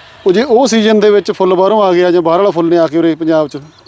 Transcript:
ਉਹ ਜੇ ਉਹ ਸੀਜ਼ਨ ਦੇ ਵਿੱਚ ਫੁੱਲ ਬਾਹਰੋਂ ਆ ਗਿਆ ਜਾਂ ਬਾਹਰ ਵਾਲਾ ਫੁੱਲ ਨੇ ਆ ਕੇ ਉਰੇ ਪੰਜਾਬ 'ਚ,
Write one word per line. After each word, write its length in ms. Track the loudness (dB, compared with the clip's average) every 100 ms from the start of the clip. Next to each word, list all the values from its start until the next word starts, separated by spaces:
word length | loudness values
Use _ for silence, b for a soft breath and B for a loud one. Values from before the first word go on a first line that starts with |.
| B B -2
ਉਹ 60 |
ਜੇ 100 | 0
ਉਹ 240 | 0 0 2
ਸੀਜ਼ਨ 340 | 0 0 2
ਦੇ 100 | 2
ਵਿੱਚ 220 | 2 -2
ਫੁੱਲ 220 | -2 -2
ਬਾਹਰੋਂ 280 | 0 0 0
ਆ 100 | 0
ਗਿਆ 180 | 2 0
ਜਾਂ 120 | 0
ਬਾਹਰ 160 | 0 0
ਵਾਲਾ 120 | 0
ਫੁੱਲ 180 | -2 -2
ਨੇ 100 | 0
ਆ 80 | 0
ਕੇ 120 | 0
ਉਰੇ 160 | -2
ਪੰਜਾਬ 340 | -2 -2 -2 -2
'ਚ, 100 | -8 -18 -20